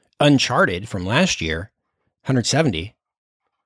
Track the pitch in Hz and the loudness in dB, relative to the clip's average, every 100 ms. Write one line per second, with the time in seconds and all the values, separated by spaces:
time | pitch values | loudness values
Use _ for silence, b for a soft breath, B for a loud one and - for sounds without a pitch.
0 | _ _ 147 139 - 131 190 90 107 98 | _ _ 4 4 2 0 0 0 -6 -6
1 | 90 127 185 - 80 78 92 _ _ _ | -2 0 0 -2 -4 -4 -8 _ _ _
2 | _ _ - 131 110 139 127 80 98 - | _ _ -2 -2 0 0 0 -2 -8 -14
3 | _ _ _ _ _ _ | _ _ _ _ _ _